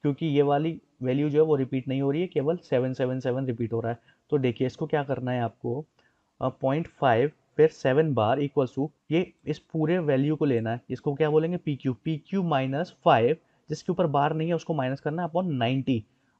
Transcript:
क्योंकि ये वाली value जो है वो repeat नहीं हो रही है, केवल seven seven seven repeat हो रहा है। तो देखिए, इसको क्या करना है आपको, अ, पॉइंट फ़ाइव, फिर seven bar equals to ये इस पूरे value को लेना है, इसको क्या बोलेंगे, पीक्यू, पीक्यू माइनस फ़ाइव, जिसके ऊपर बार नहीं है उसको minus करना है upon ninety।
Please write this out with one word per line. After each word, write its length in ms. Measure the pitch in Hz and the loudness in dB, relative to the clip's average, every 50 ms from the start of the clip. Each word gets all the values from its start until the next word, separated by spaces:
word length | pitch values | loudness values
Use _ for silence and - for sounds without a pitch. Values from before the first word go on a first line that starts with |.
| - | -2
क्योंकि 220 | 147 139 - 165 | -2 -2 -2 -2
ये 160 | 160 139 143 | 0 2 2
वाली 380 | 143 143 143 143 156 165 160 - _ _ _ _ | 2 4 2 0 0 -2 -6 -8 _ _ _ _
value 260 | 127 127 131 139 147 151 | -4 -2 0 0 0 2
जो 80 | 139 151 | 4 2
है 60 | 160 | 4
वो 100 | 160 151 | 4 2
repeat 320 | 135 131 127 135 131 123 131 | 0 0 -2 -4 -6 -4 -2
नहीं 140 | 127 135 | -2 -2
हो 80 | 139 139 | 0 0
रही 100 | 139 160 | 0 -2
है, 60 | 180 | -4
केवल 300 | 180 - 151 135 147 180 175 | -2 -2 -2 -2 -2 -4 -4
seven 320 | - - 147 123 127 131 | -4 -2 0 0 0 0
seven 280 | 131 - 131 127 131 131 | -2 -2 -2 -2 -2 -2
seven 260 | 123 131 123 131 135 | -2 -2 -2 -2 -2
repeat 260 | 127 117 113 117 110 | -4 -4 -4 -4 -4
हो 80 | 117 113 | -4 -4
रहा 120 | 117 117 | -4 -4
है। 60 | 117 - _ _ _ _ _ _ | -6 -8 _ _ _ _ _ _
तो 80 | 147 147 | -2 2
देखिए, 280 | 131 127 113 - 135 | 2 0 0 0 -2
इसको 200 | 123 - - 160 | -4 -2 -6 -6
क्या 160 | 151 - 151 139 | -2 -2 -2 -2
करना 280 | 135 135 120 127 123 | -2 -4 -4 -2 -4
है 80 | 127 123 | -2 -2
आपको, 400 | 120 113 - _ - 120 120 139 156 _ _ _ _ _ _ _ _ _ _ _ | -4 -4 -6 _ -6 -6 -6 -6 -8 _ _ _ _ _ _ _ _ _ _ _
अ, 80 | 135 127 | -6 -6
पॉइंट 380 | 123 _ - 131 135 156 170 - | -4 _ -2 -2 -2 -2 -4 -6
फ़ाइव, 400 | _ _ 147 131 113 113 131 156 - _ _ _ _ | _ _ 2 4 4 4 2 0 -2 _ _ _ _
फिर 120 | - 151 160 | 4 4 4
seven 420 | - - - 135 131 147 160 160 135 | 2 0 0 2 2 4 2 2 2
bar 260 | 110 107 107 127 143 | 2 2 2 2 0
equals 380 | 143 143 _ 147 131 123 - 131 | -2 -2 _ 0 -2 0 -2 -6
to 100 | 139 156 _ _ _ _ | -6 -6 _ _ _ _
ये 220 | 147 170 180 180 _ _ _ | 0 0 0 -2 _ _ _
इस 120 | - 156 - _ _ | -8 -8 -8 _ _
पूरे 260 | - 160 156 156 175 185 | -4 -2 0 2 0 0
value 360 | 165 147 135 131 139 151 156 | 2 2 2 2 2 0 0
को 80 | 147 165 | 2 2
लेना 260 | 147 123 113 110 113 | 2 2 2 0 -2
है, 100 | 117 120 _ - | -4 -6 _ -10
इसको 240 | 127 - - 151 143 | -10 -4 -4 -4 0
क्या 160 | 139 156 151 | 0 0 4
बोलेंगे, 260 | 151 156 160 165 180 | 4 2 2 2 -4
पीक्यू, 380 | 175 _ 156 143 131 - 131 123 - _ | -4 _ -4 -6 -2 -2 -4 -4 -2 _
पीक्यू 380 | 160 160 147 _ - - 196 180 | -4 -4 -4 _ -4 -4 -2 0
माइनस 500 | 170 151 135 135 131 135 143 175 - - _ _ | 0 0 0 0 -2 -2 -4 -4 -6 -10 _ _
फ़ाइव, 320 | 175 147 117 113 123 160 - _ _ _ _ _ _ | 4 6 6 6 4 2 0 _ _ _ _ _ _
जिसके 220 | 127 - - - | -10 -8 -4 -4
ऊपर 140 | 175 - 180 160 | 0 0 0 2
बार 260 | 139 143 143 151 156 | 2 2 0 0 0
नहीं 140 | 160 160 170 | -2 -2 -2
है 60 | 170 | -2
उसको 200 | 160 - - 165 | -4 -2 -4 -4
minus 260 | 147 131 127 135 139 | -2 -2 -2 -4 -4
करना 220 | _ 151 151 170 | _ -6 -4 -4
है 60 | 175 165 | -6 -4
upon 220 | 160 175 190 180 | -2 -2 -2 -2
ninety। 500 | 147 127 117 120 131 135 127 - 131 113 107 _ _ _ _ _ _ | -2 0 0 0 0 0 0 0 -2 -2 -2 _ _ _ _ _ _